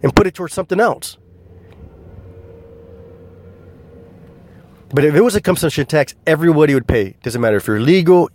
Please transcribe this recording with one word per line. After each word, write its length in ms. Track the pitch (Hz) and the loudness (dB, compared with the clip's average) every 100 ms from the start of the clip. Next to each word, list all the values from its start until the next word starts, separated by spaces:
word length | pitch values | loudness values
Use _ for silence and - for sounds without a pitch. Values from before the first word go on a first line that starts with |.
and 140 | 139 - | 0 0
put 100 | 196 | 0
it 80 | |
towards 200 | - 175 | -4 -12
something 260 | - 175 185 | -10 -6 -2
else. 380 | 226 131 - - _ - - - - - - - - - - - - - - - - - - - - - - - - - - - - - - - - - - - - | -2 -2 -12 -20 _ -20 -20 -20 -20 -20 -20 -20 -20 -20 -20 -20 -20 -20 -20 -20 -20 -20 -20 -20 -20 -20 -20 -20 -20 -20 -20 -20 -20 -20 -20 -20 -20 -20 -20 -20 -6
But 100 | 135 | 2
if 100 | 147 | 2
it 60 | 147 | 4
was 160 | 233 208 | 2 0
a 40 | |
consumption 460 | - 175 165 143 139 | -2 -2 -2 -4 -2
tax, 280 | 156 139 - - | -2 -2 -6 -4
everybody 480 | 156 170 151 151 | 0 2 2 2
would 120 | 135 117 | 0 0
pay. 300 | 123 98 - | -2 -2 -8
Doesn't 180 | - 120 | -10 -4
matter 160 | 117 104 | 0 -2
if 100 | 104 | -2
you're 140 | 107 | -2
legal, 500 | 123 185 170 180 170 | 2 2 4 2 2